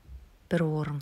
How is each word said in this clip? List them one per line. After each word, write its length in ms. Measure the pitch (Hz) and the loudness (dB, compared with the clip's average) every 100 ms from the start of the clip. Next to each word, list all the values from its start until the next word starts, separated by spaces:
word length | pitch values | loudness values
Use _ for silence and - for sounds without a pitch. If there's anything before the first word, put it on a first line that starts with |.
| - - - - - | -16 -16 -16 -12 0
Бір 140 | 170 160 | 2 2
орын 320 | 156 151 143 | 2 0 -2